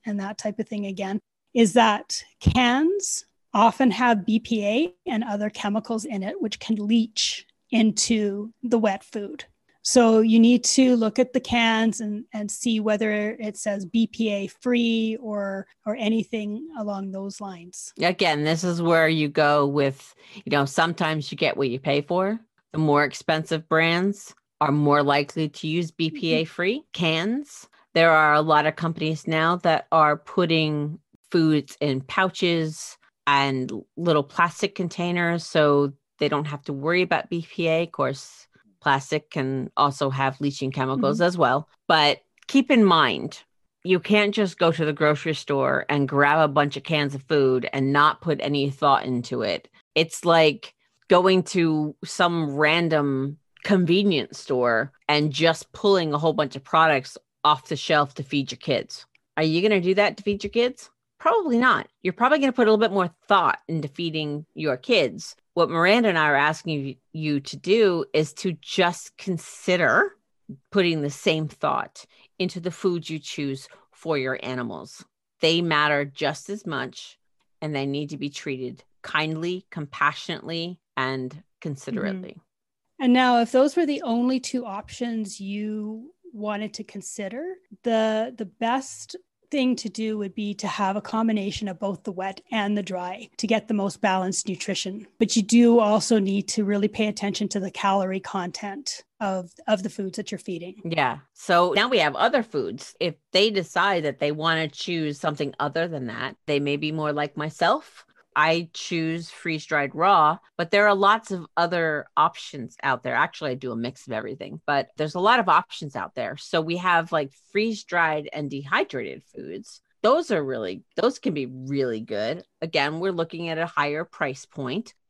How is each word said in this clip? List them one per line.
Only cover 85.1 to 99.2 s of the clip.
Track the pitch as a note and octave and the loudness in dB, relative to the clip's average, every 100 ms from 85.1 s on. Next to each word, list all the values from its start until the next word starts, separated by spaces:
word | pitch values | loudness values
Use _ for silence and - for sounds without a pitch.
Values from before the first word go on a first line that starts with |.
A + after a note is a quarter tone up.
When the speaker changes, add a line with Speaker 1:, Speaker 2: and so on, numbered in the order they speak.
| A3+ G#3 G3 | -6 -8 -10
Speaker 1:
you | G3 G3+ G#3+ G#3+ G#3+ A3 C4+ _ F4+ | -10 -8 -6 -8 -8 -12 -16 _ -20
wanted | A#3+ G#3 G#3 G#3+ G#3+ | -10 -6 -6 -8 -10
to | |
consider, | G#3 G3+ - - G3 A#3 E4+ F#4 _ F#3+ | -14 -14 -14 -12 -10 -10 -10 -12 _ -10
the, | - A3 A3 G#3+ A3+ B3 | -2 0 0 -2 -4 -8
the | G3 | -14
best | - A3+ C4 C4+ - - - _ _ _ | -6 -2 -2 -6 -14 -18 -18 _ _ _
thing | D4 B3+ B3 | -2 0 0
to | A3 | -4
do | G3+ A3 G#3+ | -6 -4 -4
would | G3 F3+ | -6 -6
be | G#3 | -6
to | G3+ G#3 | -6 -6
have | - G3 G3 | -2 -2 -2
a | |
combination | G3+ A3 A3+ G#3+ G3 - G#3 | -4 -2 0 0 -2 -6 -8
of | F3+ | -6
both | G3 F#3+ | -6 -6
the | - | -8
wet | F#3 F#3+ G3 - | -8 -8 -10 -6
and | A3+ G3+ G#3 | -4 -2 -2
the | |
dry | F#3 F3+ F3+ G3 A3+ - | -4 -8 -8 -12 -16 -8
to | G3+ | -2
get | A3 G#3 | -2 -2
the | |
most | G#3+ G3 - | -2 -4 -2
balanced | G#3 F#3+ F#3 F#3+ - | 0 2 0 -4 -6
nutrition. | F3 - F#3 F#3+ G3+ A3 - | -6 -6 -6 -6 -10 -12 -2
But | A3 A#3+ | 0 2
you | |
do | G3 A#3 A#3+ A#3 | 4 6 8 6
also | G#3 G#3+ - A3+ | 6 2 4 2
need | G3 G3 G3 | 2 -2 -2
to | - | -2
really | G3+ G3+ G#3 | 0 0 0
pay | G#3 G#3+ | 0 -4
attention | G#3 G3+ F#3+ G#3 | -2 -6 -4 -4
to | G#3 | -4
the | F#3+ | -6
calorie | - G3+ G3 F#3+ F#3+ | -4 0 0 0 -4
content | - G3 F3+ - G3+ G3 - - - | -6 -6 -6 -8 -12 -10 -10 -12 -14
of, | - | -8